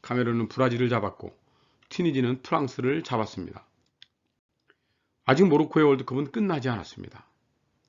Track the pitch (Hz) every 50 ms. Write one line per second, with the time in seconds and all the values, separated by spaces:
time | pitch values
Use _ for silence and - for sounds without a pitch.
0 | _ - 123 123 123 117 117 117 113 104 - - 131 127 120 117 127 120 123 117
1 | 104 98 - - - 90 - _ _ _ _ _ _ _ _ _ _ _ - -
2 | 180 165 147 131 127 120 127 131 _ - - 165 147 127 - - 123 127 139 160
3 | 156 - 131 117 107 104 - - 90 - - - - _ _ _ _ _ _ _
4 | - _ _ _ _ _ _ _ _ _ _ _ _ _ _ _ _ _ _ _
5 | _ _ _ _ _ - 131 147 190 190 147 147 156 147 - 160 156 147 139 131
6 | 120 - 127 131 147 139 - 226 214 196 175 147 120 131 120 104 82 - - -
7 | - - - - - _ _ _ _ _ _ _ _ _ _ _ _